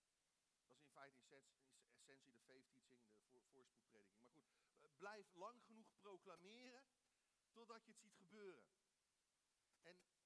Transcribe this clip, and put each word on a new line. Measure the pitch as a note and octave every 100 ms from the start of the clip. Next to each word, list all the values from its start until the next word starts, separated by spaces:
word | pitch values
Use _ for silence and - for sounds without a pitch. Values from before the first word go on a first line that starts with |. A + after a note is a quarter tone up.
| - - - - - - -
Dat | C3
is |
in | D3
feite | D3 C#3 C3
in | A#2
sens-, | C#3 - - C3+ - - A#2+
in | -
essentie | C3+ C3+
de | A#2 -
faith | C3 B2
teaching, | - - B2 A2
de | G#2+ -
voor-, | B2+ -
voorspoedprediking. | C3+ A#2+ - - G#2+ G2+ G2+
Maar | A#2+
goed, | D#3 - - - -
eh, | D3+ C#3+
blijf | G3 G#3+ G3
lang | F3 G3+ A#3+
genoeg | - A3 A3 -
proclameren | G3 F#3 F#3+ E3+ F#3 A#3 B3+ B3 C#4 - - - - - -
totdat | A3 A3+ A3+ A3
je |
het | G#3+
ziet | G#3+ G3+
gebeuren. | F3+ G#3+ G3+ D3 F#2+ - - - - - - - - - - -
En | E3 F3+ - -